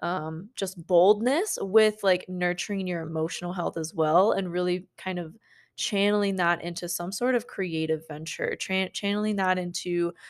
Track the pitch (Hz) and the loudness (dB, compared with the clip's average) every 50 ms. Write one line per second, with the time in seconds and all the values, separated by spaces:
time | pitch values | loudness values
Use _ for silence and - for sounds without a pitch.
0 | - 175 180 180 156 160 160 160 196 233 - - 202 185 - 180 160 - 180 170 | -6 -4 -4 -4 -4 -6 -8 -8 -10 -12 -8 -6 -6 -6 -6 -8 -4 4 6 6
1 | 180 196 214 208 220 247 269 311 427 427 - - - 190 185 220 220 214 214 214 | 8 8 6 6 4 0 2 2 0 -2 -4 -4 -4 4 6 6 6 6 2 2
2 | - 196 185 180 - - 185 180 180 175 175 175 - - 202 196 190 180 180 170 | 2 2 2 2 0 -6 -4 -2 -2 -2 -2 -2 -4 -6 -4 -4 -2 -2 -2 -4
3 | 160 160 160 160 160 165 - - 180 175 185 190 170 165 - 170 160 160 - 180 | -4 -4 -4 -2 -2 -2 -4 -6 -6 -6 -4 -2 -2 -2 -2 -4 -6 -6 -2 0
4 | 156 156 156 175 196 214 - 196 190 180 170 180 180 180 180 180 180 - _ - | 2 4 6 6 6 6 4 0 0 -2 -2 0 0 0 0 -2 -4 -10 _ -12
5 | - 190 185 180 170 160 160 - _ _ _ _ _ _ _ - - - - 196 | -8 -6 -4 -4 -6 -8 -10 -18 _ _ _ _ _ _ _ -8 -6 -2 0 2
6 | 196 208 208 208 202 196 196 185 180 170 170 - - 175 175 - - 175 - - | 2 4 4 4 2 2 0 2 2 2 2 0 -2 -6 -6 -6 -6 -6 -6 -6
7 | 175 180 202 - 247 254 254 240 226 - - - 185 180 160 160 160 156 160 151 | -6 -6 -4 -2 0 2 2 0 0 -4 -6 -6 -4 -2 -2 -2 0 0 0 -2
8 | 160 - 151 151 160 165 - - - - - - - - 190 190 190 - - - | -4 -8 -10 -10 -8 -10 -6 -4 -4 -4 -2 -4 -4 -4 -2 -2 -2 -4 -6 -4
9 | - 202 202 208 214 214 214 196 190 185 185 185 180 175 175 - - 180 175 175 | -2 -2 -2 0 0 -2 0 0 2 2 2 0 0 -4 -6 -6 -4 -2 0 0
10 | 175 170 170 _ - - | 0 0 -2 _ -16 -20